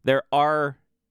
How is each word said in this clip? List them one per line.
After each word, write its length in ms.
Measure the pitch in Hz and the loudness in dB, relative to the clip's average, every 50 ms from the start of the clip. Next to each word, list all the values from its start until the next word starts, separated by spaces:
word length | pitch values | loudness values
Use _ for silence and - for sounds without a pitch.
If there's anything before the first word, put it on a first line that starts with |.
| - | -2
there 200 | 131 135 135 - _ - | 0 0 0 0 _ 0
are, 460 | 143 147 151 156 151 147 143 139 - _ _ _ _ _ _ | 0 0 0 0 -2 -4 -4 -6 -10 _ _ _ _ _ _